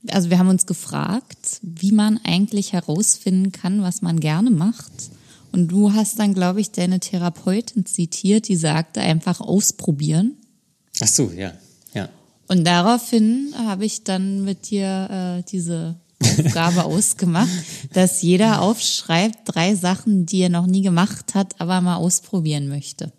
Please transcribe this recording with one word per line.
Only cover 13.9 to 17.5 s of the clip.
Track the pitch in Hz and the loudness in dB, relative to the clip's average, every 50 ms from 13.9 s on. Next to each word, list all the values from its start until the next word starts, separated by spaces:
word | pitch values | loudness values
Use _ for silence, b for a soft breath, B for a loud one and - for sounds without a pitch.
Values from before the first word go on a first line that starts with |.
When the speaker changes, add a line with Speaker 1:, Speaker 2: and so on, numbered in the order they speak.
| - - | -6 -6
Speaker 1:
dann | _ - 190 185 190 196 196 196 196 | _ -4 -4 -2 -2 -2 -2 -2 -2
mit | 196 196 - - - | -4 -4 -6 -6 -6
dir, | 214 202 196 190 190 190 190 - - 190 180 180 175 175 175 | -4 -4 -2 -2 -2 -4 -4 -6 -6 -6 -6 -4 -6 -6 -8
äh, | - | -6
diese | - 185 170 170 170 160 165 165 170 - _ _ _ _ | -6 -6 -4 -4 -4 -4 -4 -6 -8 -10 _ _ _ _
Aufgabe | - 113 - - 151 156 110 165 165 175 180 180 160 | 0 2 2 2 2 0 2 2 0 2 2 2 0
<laughs> | |
ausgemacht, | 156 156 185 214 - - - 196 175 165 170 226 262 | 0 0 0 0 0 -2 0 0 0 2 2 2 0